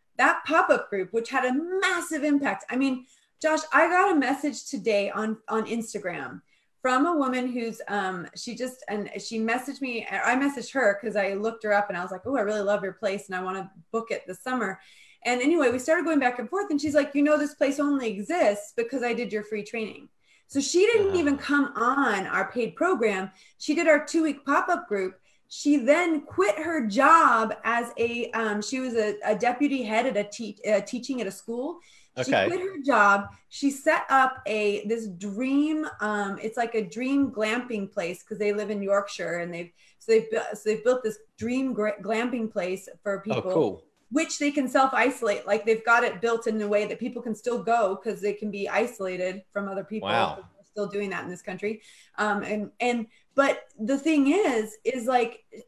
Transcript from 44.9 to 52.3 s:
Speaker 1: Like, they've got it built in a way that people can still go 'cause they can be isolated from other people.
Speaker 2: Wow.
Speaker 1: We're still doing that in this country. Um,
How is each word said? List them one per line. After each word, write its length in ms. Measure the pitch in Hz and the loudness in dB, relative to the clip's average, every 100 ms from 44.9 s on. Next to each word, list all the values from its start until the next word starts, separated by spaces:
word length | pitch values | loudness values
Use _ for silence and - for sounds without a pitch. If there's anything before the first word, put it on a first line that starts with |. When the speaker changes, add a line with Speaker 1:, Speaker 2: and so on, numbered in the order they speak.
| 220 247 277 220 202 - | 4 0 0 -2 -2 0
Speaker 1:
Like, 180 | 214 214 | 0 2
they've 180 | 220 233 | 2 4
got 180 | 233 | 4
it 160 | 240 185 | 4 0
built 280 | 233 226 226 | 0 0 0
in 140 | 220 | -2
a 60 | 208 | 2
way 180 | 208 208 | 0 0
that 140 | - | -4
people 220 | 247 247 | -8 -6
can 120 | 240 | -6
still 300 | 214 - 233 | -6 -4 -2
go 320 | 190 233 202 196 | 2 2 2 0
'cause 240 | 226 185 | -4 -4
they 120 | 202 | -4
can 180 | 202 220 | -4 -6
be 160 | 202 196 | -6 -2
isolated 760 | 180 233 - 190 180 180 190 - | 0 0 -2 -6 -4 -4 -6 -8
from 160 | 202 202 | -6 -6
other 160 | 196 190 | -6 -6
people. 240 | 214 - | -6 0
Speaker 2:
Wow. 400 | - 95 - - _ | 0 0 -2 -14 _
Speaker 1:
We're 80 | _ | _
still 220 | - - | -8 -6
doing 220 | 202 202 | -4 -6
that 120 | 185 | -6
in 60 | - | -8
this 120 | 180 | -10
country. 400 | - 180 208 220 - - _ - | -10 -6 -6 -6 -12 -20 _ -4
Um, 260 | 208 | -2